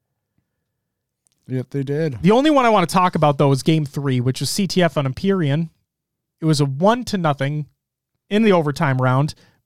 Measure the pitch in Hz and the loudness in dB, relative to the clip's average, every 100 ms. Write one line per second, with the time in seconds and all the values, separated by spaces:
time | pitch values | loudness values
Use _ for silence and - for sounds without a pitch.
0 | _ _ _ _ _ _ _ _ _ _ | _ _ _ _ _ _ _ _ _ _
1 | _ _ _ _ - 127 123 139 135 143 | _ _ _ _ -10 -8 -6 -8 -6 -4
2 | 160 117 165 226 302 285 240 214 170 190 | -4 -2 2 4 4 4 4 2 2 2
3 | 180 170 151 139 147 135 - 160 147 - | 0 2 2 2 2 2 2 0 -2 -6
4 | 139 127 123 127 - - 185 185 170 - | -2 -2 -2 -2 -4 -4 -2 0 0 0
5 | 135 127 196 190 151 143 170 _ _ _ | -4 -4 -2 0 0 -2 -4 _ _ _
6 | _ _ _ _ 160 147 143 135 190 240 | _ _ _ _ -2 0 0 0 0 0
7 | 233 202 160 143 139 151 147 _ _ _ | -2 -4 -2 -2 -4 -6 -10 _ _ _
8 | _ _ - 208 220 185 151 139 160 127 | _ _ -4 0 2 2 0 -2 -2 0
9 | 127 131 151 - _ _ | 0 0 -2 -6 _ _